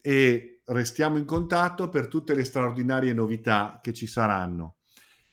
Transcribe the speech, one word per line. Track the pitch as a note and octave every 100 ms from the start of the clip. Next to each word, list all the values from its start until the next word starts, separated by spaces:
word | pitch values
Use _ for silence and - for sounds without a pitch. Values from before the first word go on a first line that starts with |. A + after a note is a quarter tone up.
e | - C3+ C3 A#2+ A#2 - -
restiamo | B2 A#2+ - D#3 D3+
in |
contatto | C#3+ E3 E3+ F3 F3 F3+ F3
per | D#3 A#2+
tutte | D#3+ D#3
le | C#3
straordinarie | B2+ C3+ B2 B2 B2+ C3 C3
novità | A#2 A2 A2+ A2+ G#2 G#2 -
che | -
ci | A2+ A2
saranno. | - A2 F#2+ F2+ F2 E2 - _ _ _ _ _